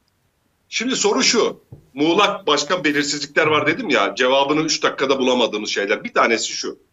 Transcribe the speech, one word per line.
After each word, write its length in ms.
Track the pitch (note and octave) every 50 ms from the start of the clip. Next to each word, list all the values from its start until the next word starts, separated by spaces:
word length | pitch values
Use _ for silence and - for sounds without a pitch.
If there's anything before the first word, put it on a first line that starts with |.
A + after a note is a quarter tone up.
| _ _ _ _ _ _ _ _ _ _ _ _ _ -
Şimdi 280 | - - A3+ C4 B3+
soru 260 | - - G3+ G#3+ C#4 B3
şu. 400 | - A#3+ A#3 D#3+ - - - _ - - - _ _ -
Muğlak 520 | C3 D3 E3 E3+ G3+ G3+ G3 G3+ G3+ -
başka 380 | D3 D3 C#3 - - C#3+ - D3+
belirsizlikler 640 | D3+ D3 D3 D3 C#3+ D3+ D3 - - - F3 E3
var 200 | D#3 D#3 D3+ C#3+
dedim 240 | D3 E3 - B3+ F#3+
ya. 240 | C3 A2 G2+ G2 F#2+
Cevabını 460 | - B2+ B2+ C3 C#3 C#3 C#3 D3+ D#3
üç 220 | D#3 D#3 - - -
dakikada 360 | C#3+ - - C#3 C3+ C3+ C3
bulamadığımız 520 | B2 B2+ B2+ B2 A#2 G#2+ G2+ G#2+ G#2+ G#2
şeyler. 340 | - A2+ G2+ G2+ G#2+ G#2 -
Bir 80 | - -
tanesi 400 | F#3 C3+ A#2 A#2 G#2+ - - -
şu. 260 | - - G2+ - - _ _